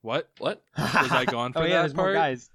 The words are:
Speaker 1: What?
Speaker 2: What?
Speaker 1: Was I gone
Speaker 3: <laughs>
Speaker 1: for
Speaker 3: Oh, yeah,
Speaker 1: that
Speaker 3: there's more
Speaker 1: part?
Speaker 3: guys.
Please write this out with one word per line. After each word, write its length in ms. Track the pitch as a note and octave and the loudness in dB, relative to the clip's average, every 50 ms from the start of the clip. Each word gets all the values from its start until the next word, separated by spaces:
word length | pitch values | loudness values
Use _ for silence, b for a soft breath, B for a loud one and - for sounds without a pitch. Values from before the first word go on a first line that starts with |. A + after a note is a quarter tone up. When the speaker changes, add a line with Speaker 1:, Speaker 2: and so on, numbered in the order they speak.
Speaker 1:
What? 280 | - A2 A#2+ D3+ E3+ _ _ | -6 -4 -4 -4 -4 _ _
Speaker 2:
What? 260 | - - D3+ G#3 - _ _ _ | -6 -6 -6 -6 -6 _ _ _
Speaker 1:
Was 340 | - D3 - - G#3 C#3 B2 | -4 -4 2 2 2 2 4
I 140 | F3 C#3 B2+ | 2 2 2
gone 280 | B2+ B2 A#2 A#2+ B2+ C3 | 0 0 -2 -4 -2 -2
Speaker 3:
<laughs> 0 | |
Speaker 1:
for 60 | D#3+ | -2
Speaker 3:
Oh, 40 | E3 | 0
yeah, 60 | E3+ F3+ | 2 2
Speaker 1:
that 40 | E3+ E3+ | 2 0
Speaker 3:
there's 120 | D3+ C3+ | 0 0
more 100 | - F#3 | -2 0
Speaker 1:
part? 80 | F#3+ G3 | 0 2
Speaker 3:
guys. 340 | E3 D#3+ C#3+ C3 A#2+ - _ | 2 2 0 0 -4 -8 _